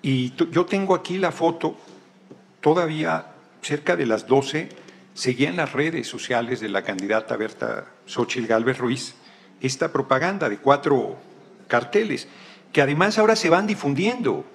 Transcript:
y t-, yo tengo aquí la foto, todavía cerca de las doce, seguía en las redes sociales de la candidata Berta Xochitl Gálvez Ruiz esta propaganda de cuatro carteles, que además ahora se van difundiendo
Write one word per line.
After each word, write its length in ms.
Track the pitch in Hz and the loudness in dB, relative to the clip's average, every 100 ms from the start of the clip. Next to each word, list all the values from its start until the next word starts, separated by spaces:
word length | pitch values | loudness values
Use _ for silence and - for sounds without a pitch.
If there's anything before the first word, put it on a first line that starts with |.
y 280 | 143 131 127 | 0 0 -2
t-, 180 | - 165 | -2 0
yo 160 | 165 180 | 0 0
tengo 280 | 196 190 | -2 0
aquí 220 | 180 - 185 | 0 0 -2
la 160 | 180 | -2
foto, 440 | 156 165 170 160 - - - _ _ _ - _ _ | 0 -2 0 -6 -6 -20 -20 _ _ _ -20 _ _
todavía 640 | 151 170 165 156 147 - - - _ _ | 2 2 2 -2 -2 -4 -6 -20 _ _
cerca 320 | - 147 - | -6 -2 0
de 120 | 175 127 | 0 0
las 200 | 110 - | -2 2
doce, 420 | 135 135 151 165 - - - - | 2 2 -6 -6 -16 -20 -20 -20
seguía 340 | - 127 120 143 | -4 -4 0 0
en 80 | 180 | 0
las 160 | 143 | -2
redes 340 | - 156 160 113 | 0 -2 -2 -8
sociales 540 | 110 - 120 120 120 | -10 -2 -2 -2 -6
de 80 | 107 | -2
la 140 | 98 | -2
candidata 540 | 98 95 101 110 110 113 | -2 -6 0 -2 0 -4
Berta 500 | 107 - 60 - - - - | -4 -4 -6 -6 -10 -20 -10
Xochitl 400 | - 117 127 113 | -4 -2 -4 0
Gálvez 320 | 113 117 131 | 2 2 0
Ruiz 360 | 123 131 - - - - - - | -2 -2 -6 -16 -20 -20 -20 -6
esta 300 | 131 131 165 | -6 -2 -2
propaganda 580 | 151 - 131 170 196 147 | -2 0 0 0 -2 -2
de 100 | 104 | 0
cuatro 580 | 139 139 151 135 - - - - - - - | 2 2 4 2 0 -8 -16 -20 -20 -20 -2
carteles, 600 | 120 - 208 220 151 - - - - _ | -2 2 0 0 -4 -8 -20 -20 -20 _
que 100 | - | 2
además 360 | 143 147 196 214 | 2 4 2 4
ahora 180 | 214 214 | 4 4
se 120 | 175 | 4
van 180 | 170 208 | 4 4
difundiendo 760 | 208 143 143 202 247 143 78 - | -2 0 0 0 0 -2 -2 -8